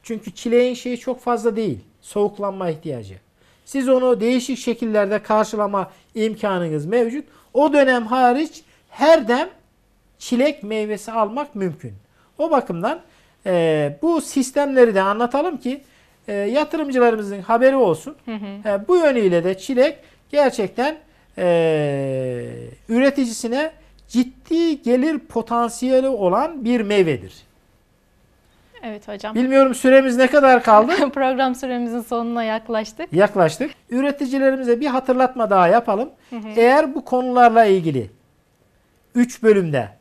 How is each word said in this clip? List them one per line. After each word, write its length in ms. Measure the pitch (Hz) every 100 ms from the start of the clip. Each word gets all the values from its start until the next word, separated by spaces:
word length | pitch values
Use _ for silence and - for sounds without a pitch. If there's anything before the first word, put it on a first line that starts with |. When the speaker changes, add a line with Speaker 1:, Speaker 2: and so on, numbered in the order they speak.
Speaker 1:
Çünkü 280 | - 220 -
çileğin 420 | - 240 233 247
şeyi 240 | 247 247 240
çok 240 | - 254
fazla 340 | - 240 226 214
değil. 240 | 214 107 - _
Soğuklanma 680 | - 208 202 202 202 190 180
ihtiyacı. 460 | 156 160 127 101 92 _ _ _ _ -
Siz 240 | 269 254
onu 300 | 254 254 233
değişik 380 | 226 254 247 247
şekillerde 600 | - 233 233 214 196 208
karşılama 680 | - 214 214 214 202 202 180 _ _ 226
imkanınız 720 | 220 214 208 185 170 151 151
mevcut. 400 | 233 233 277 - _ _
O 200 | 240 302
dönem 320 | 285 269 247 220
hariç 580 | 254 247 247 311 - _ _ _
her 380 | - 294 320 214
dem 220 | 247 359 - _ _ _ _ _ _
çilek 440 | - 240 285 285
meyvesi 480 | 202 220 214 208 220
almak 440 | 226 208 240 294 208
mümkün. 380 | 190 147 123 98 _ _ _ -
O 140 | 320
bakımdan, 480 | 277 240 170 208 330 _ _ _ _ 196
e, 520 | 175 165 156 147 147
bu 200 | 320 330
sistemleri 760 | - 285 254 285 285 262 240 196
de 60 |
anlatalım 560 | 190 208 240 277 349 285
ki, 260 | 247 277 _ _ _ _ -
e, 60 |
yatırımcılarımızın 1080 | 202 208 269 302 330 285 254 240 220 202 196
haberi 340 | 180 233 262 269
olsun. 400 | 214 156 - 311 -
Speaker 2:
Hı 60 |
hı. 380 | 220 202 202 214
Speaker 1:
E, 180 | 202 220
bu 100 | 359
yönüyle 460 | 311 247 196 175
de 140 | 175 190
çilek 400 | - 247 285 311 _ _ _
gerçekten, 680 | 285 269 247 190 - 269 311 _ _ _ -
e, 1120 | 180 170 160 156 147 139 139 131 131 120 120 120 120 - -
üreticisine 840 | 233 277 285 247 220 233 247 311 - _ _ _
ciddi 720 | 233 254 - - 330 339 294
gelir 380 | 233 247 302 302
potansiyeli 880 | - 226 220 233 233 226 254 262 269
olan 580 | 240 185 202 311 311 226
bir 160 | 240
meyvedir. 520 | 202 208 175 127 92 - _ _ _ _ _ _ _ _ _ _ _ _ _ 494
Speaker 2:
Evet 240 | 254 208 208
hocam. 280 | 202 214 226
Speaker 1:
Bilmiyorum 400 | 254 269 269 240
süremiz 420 | 262 269 269 240
ne 100 | 254
kadar 360 | 294 269 247
kaldı? 460 | 240 214 233 359 285
Speaker 2:
<laughs> 40 |
Program 420 | 277 262 262 262 254
süremizin 460 | 262 247 240 240
sonuna 420 | 226 233 233 233
yaklaştık. 720 | 226 220 220 220 214 - 339
Speaker 1:
Yaklaştık. 580 | 160 202 202 165 156 302 - _
Üreticilerimize 880 | 240 277 285 269 269 269 262 247 240
bir 80 | 285
hatırlatma 600 | 254 254 254 254 254 214
daha 180 | 196 175
yapalım. 420 | 220 233 202 285 _ _
Speaker 2:
Hı 60 | 233
hı. 120 | 214 214
Speaker 1:
Eğer 400 | 233 277 311 294
bu 100 | -
konularla 600 | 254 254 247 240 226 220
ilgili 440 | 190 165 135 98 _ _ _ _ _ _ _ _ _ _ 240
üç 280 | 247 -
bölümde 460 | 220 208 170 139 104 -